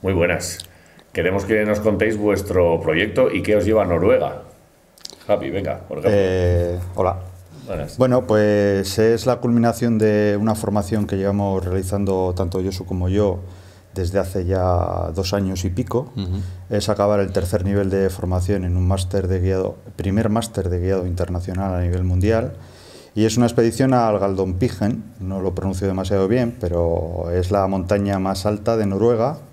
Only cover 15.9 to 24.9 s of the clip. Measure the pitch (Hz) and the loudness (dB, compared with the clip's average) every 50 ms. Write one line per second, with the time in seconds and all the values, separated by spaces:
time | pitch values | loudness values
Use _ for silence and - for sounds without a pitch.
15.9 | 107 117 139 - - - 98 90 90 101 92 - - - - - - 104 101 - | -2 -4 -4 -4 -8 -8 -6 -6 -4 -6 -6 -8 -10 -14 -10 -4 -4 -2 0 0
16.9 | 104 - 101 101 104 101 98 95 95 98 90 90 - 95 90 98 101 101 101 98 | 0 2 2 2 4 2 0 0 0 -2 -2 0 -2 0 0 2 2 2 2 2
17.9 | 92 98 98 95 92 - - 90 90 90 90 92 104 98 90 90 87 90 90 90 | 2 2 2 0 0 -2 -4 -2 0 0 0 0 0 0 0 0 0 2 2 2
18.9 | 95 95 92 90 - 98 92 90 95 92 90 95 95 92 92 95 92 - - - | 2 0 -2 -2 -2 -2 0 0 0 0 2 2 2 0 0 -2 -4 -8 -16 -20
19.9 | - - - 98 95 104 113 110 104 113 110 - - - 90 87 87 90 87 92 | -10 -4 -2 0 0 2 2 2 0 0 -2 -2 -4 -4 -2 -2 -2 0 0 0
20.9 | 95 95 90 92 87 90 90 85 90 90 90 92 90 92 98 98 92 90 90 87 | 0 0 0 -2 -2 -2 -4 -2 -2 -6 -6 -4 -4 -4 -2 -2 -2 0 0 0
21.9 | 87 90 90 90 90 92 92 104 113 113 120 139 139 - - - - - - - | 0 0 0 0 2 2 4 4 2 2 0 -2 -8 -12 -18 -20 -20 -20 -20 -20
22.9 | - - - - _ 104 107 110 110 123 120 117 117 131 117 117 110 - 135 131 | -20 -20 -20 -10 _ 2 2 2 4 4 2 2 4 4 2 2 2 2 2 4
23.9 | 131 123 117 113 104 98 95 101 95 92 95 92 90 92 107 123 - - 107 101 | 4 4 4 4 2 2 2 0 0 0 0 -2 0 0 -2 -2 -2 0 -2 -2